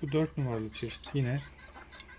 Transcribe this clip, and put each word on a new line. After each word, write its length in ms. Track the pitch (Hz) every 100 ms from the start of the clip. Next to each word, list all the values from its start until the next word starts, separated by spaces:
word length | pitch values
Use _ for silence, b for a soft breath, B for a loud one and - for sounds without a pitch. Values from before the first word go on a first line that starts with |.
bu 100 | 147
dört 260 | 156 156 -
numaralı 340 | 127 113 107
çeşit 420 | - 117 - -
yine, 260 | 143 123 139 139 - - - - - -